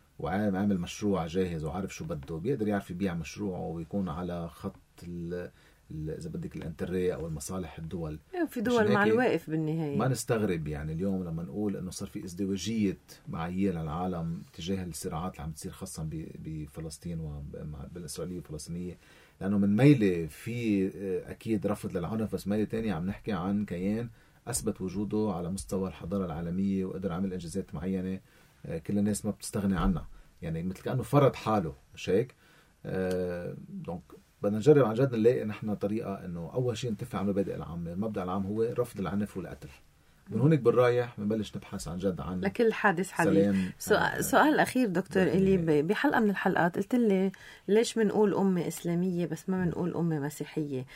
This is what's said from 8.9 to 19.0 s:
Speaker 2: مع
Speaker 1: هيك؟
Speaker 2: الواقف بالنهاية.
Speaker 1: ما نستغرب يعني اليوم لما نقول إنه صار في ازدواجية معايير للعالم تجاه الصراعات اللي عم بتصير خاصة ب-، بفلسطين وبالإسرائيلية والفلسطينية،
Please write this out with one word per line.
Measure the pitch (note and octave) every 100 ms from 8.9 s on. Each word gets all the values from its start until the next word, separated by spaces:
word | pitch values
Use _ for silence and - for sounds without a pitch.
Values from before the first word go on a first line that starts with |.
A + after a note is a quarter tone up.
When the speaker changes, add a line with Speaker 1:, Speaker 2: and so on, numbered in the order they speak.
Speaker 2:
مع | G#3
Speaker 1:
هيك؟ | G#3
Speaker 2:
الواقف | A3 B3 E3 -
بالنهاية. | D#3+ D#3 D#3+ D3+ C#3+
Speaker 1:
ما | C3
نستغرب | A#2+ - A2+ G#2 E2+ D2+
يعني | D2 D#2
اليوم | D#2+ G2 F#2+
لما | F2 E2
نقول | F2+ G2+ G#2 G2
إنه | F2+
صار | - G2+
في | G#2+ G2+
ازدواجية | F2 G2 G2 F2+ A2+ G2+ E2 - - -
معايير | E2 E2 F#2 G2 E2+
للعالم | D#2 E2 F#2 F2 E2 E2 -
تجاه | - D#2+ G2
الصراعات | F2 D2+ F#2 E2 F2+
اللي | -
عم | D#2
بتصير | D#2+ F2+
خاصة | - F#2+ -
ب-، | D#2 D#2 E2 -
بفلسطين | D#2+ D#2 D2 - D#2+ - F2 E2
وبالإسرائيلية | D#2 D2 C#2+ - D#2 D2 - F2 E2+ - E2+ F2+
والفلسطينية، | - D2+ - E2+ F2+ E2+